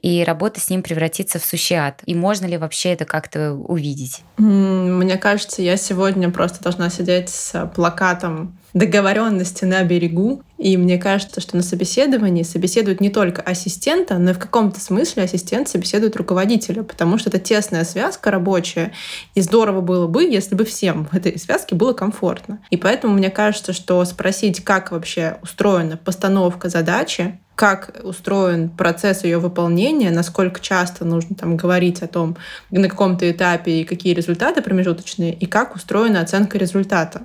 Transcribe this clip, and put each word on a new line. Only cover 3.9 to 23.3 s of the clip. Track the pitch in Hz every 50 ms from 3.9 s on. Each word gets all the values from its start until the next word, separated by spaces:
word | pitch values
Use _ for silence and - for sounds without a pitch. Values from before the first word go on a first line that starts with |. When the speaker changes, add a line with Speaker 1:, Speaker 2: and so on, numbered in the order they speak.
| 139 143 127 131 - - - - _
Speaker 2:
М, | - 214 214 196 196 196 190 190 185 185 180 185
мне | 185 185 190 185
кажется, | 190 - 208 208 202 - - - -
я | 185 175 185
сегодня | 196 - - 196 180 190 196 190 196 180 180
просто | 180 - 175 180 - - -
должна | 175 180 180 175 175
сидеть | 175 - 175 175 180 180 180 -
с | - - - - - 175 170 175 -
плакатом | - 170 170 170 - 190 185 175 180 - 170 160 160 165 180 - - _ - -
договорённости | 185 202 180 170 202 196 190 208 208 226 226 208 185 180 175 - - 196
на | 185 185 190 185
берегу. | 170 175 175 170 170 165 175 196 233 277 - - _ _
И | - - 190 190
мне | 180 180 180 180
кажется, | 180 180 196 196 202 196 - - 190
что | 175 - -
на | 175 180
собеседовании | 180 185 175 180 170 - 240 277 285 269 226 214 190 175 170 165
собеседуют | 165 - 170 180 180 - 233 214 196 190 180
не | 196 202
только | 196 220 202 175 180 -
ассистента, | - 185 185 175 - 185 - - - 269 320 370 359 - 190
но | 175 180 185
и | 185
в | 180
каком-то | - - - 240 220 202 - -
смысле | - - 185 208 320 339 - 233 185
ассистент | 180 - 175 - - 196 233 285 -
собеседует | - 175 180 - - 208 220 214 214
руководителя, | - 170 - 185 185 190 202 240 214 - - - 220 208
потому | - - - 170 165 196
что | 226 - 202
это | - 180
тесная | 180 - 220 214 202 - - 165 170
связка | 170 - 190 247 381 370 - - 214
рабочая, | 196 185 175 196 190 175 175 - - 170 165 - - - - - - - - _ _
и | 196
здорово | 185 165 214 226 220 208 190 190
было | 175 170 180 180 175
бы, | 165 165 262 339
если | 359 240 190 196 - 202
бы | 190 226
всем | 220 - - 208 180 151 156 156 147
в | 170
этой | 185 180 180 - 165
связке | - - - 349 - - 196
было | 165 214 262 247
комфортно. | - 190 208 214 - 202 175 - - - - 202 - - -
И | 175
поэтому | 175 - 190 226 - - 226 202
мне | 196 190
кажется, | 190